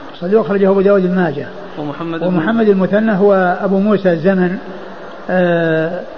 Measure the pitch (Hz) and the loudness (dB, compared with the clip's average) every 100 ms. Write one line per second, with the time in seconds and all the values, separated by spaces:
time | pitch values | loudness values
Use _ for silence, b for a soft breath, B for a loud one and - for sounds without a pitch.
0 | - - 175 214 185 202 190 196 190 202 | -16 -10 0 0 2 2 2 4 4 4
1 | 180 185 175 139 - - - - 147 139 | 2 0 0 -2 -8 -12 -14 -10 -10 -8
2 | 170 165 170 180 160 226 220 190 180 202 | -6 -4 0 0 0 2 4 4 2 2
3 | 220 190 202 190 180 185 190 196 208 196 | 2 2 4 4 2 0 0 0 2 2
4 | 190 165 175 190 180 196 - - - - | 2 0 2 2 0 -2 -10 -14 -14 -16
5 | - - - 180 175 170 165 160 160 180 | -16 -14 -4 0 2 2 0 0 -2 -4
6 | - | -10